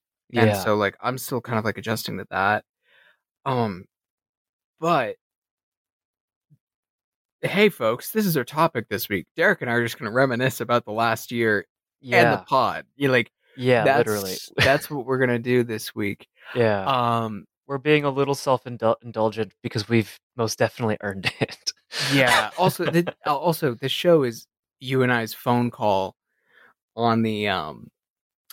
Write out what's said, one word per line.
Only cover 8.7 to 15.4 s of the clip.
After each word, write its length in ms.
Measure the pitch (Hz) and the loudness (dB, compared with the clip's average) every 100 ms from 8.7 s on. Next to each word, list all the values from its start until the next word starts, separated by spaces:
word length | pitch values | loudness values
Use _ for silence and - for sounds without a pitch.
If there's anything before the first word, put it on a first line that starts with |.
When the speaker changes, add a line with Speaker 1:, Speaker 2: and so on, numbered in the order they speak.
| 123 104 | 0 -4
Speaker 1:
this 180 | 101 - | -6 -4
week. 180 | 98 - - | -6 -6 0
Derek 260 | 185 185 | 0 0
and 80 | 123 | -2
I 60 | 120 | -2
are 80 | |
just 140 | 117 - | -2 -4
gonna 140 | 110 | -4
reminisce 500 | 120 135 120 131 - | 0 2 2 -2 -2
about 240 | 113 120 117 | -2 -2 -2
the 60 | |
last 400 | 107 117 113 - | -2 -2 -2 -4
year 340 | 120 113 101 - _ _ _ | -2 2 0 -2 _ _ _
and 80 | 135 | -2
the 40 | 185 | 4
Speaker 2:
Yeah. 260 | 120 104 90 | 4 2 0
Speaker 1:
pod. 380 | 135 113 80 71 - | 0 2 -2 -10 -2
You, 140 | 139 | 2
like, 220 | 127 117 _ _ - | 2 0 _ _ -4
Speaker 2:
Yeah, 280 | 127 120 | 2 4
Speaker 1:
that's, 140 | 110 135 110 | 4 4 2
Speaker 2:
literally. 300 | 104 95 87 - | -2 -4 -8 -8
<laughs> 100 | - | 0
Speaker 1:
that's 320 | 127 143 - | 2 2 0
what 160 | 147 120 | -8 -4
we're 120 | 131 | 0
gonna 200 | 127 | 2
do 240 | 120 | 0